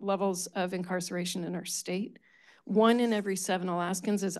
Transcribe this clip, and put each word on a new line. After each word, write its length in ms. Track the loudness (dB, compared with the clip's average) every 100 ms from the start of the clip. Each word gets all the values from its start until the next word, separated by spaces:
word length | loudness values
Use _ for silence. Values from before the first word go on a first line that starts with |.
levels 480 | -2 0 0 -2 -4
of 260 | -4 -2
incarceration 680 | -2 -2 -4 -2 -4 -4 -4
in 100 | -4
our 100 | -6
state. 540 | -6 -8 -4 -4 -4 -10 _ _ -20 -18
One 340 | 0 6 6 6
in 140 | 4
every 240 | 2 0 -2
seven 320 | 0 -2 0
Alaskans 560 | -2 -2 -2 0 0
is 120 | 0 -4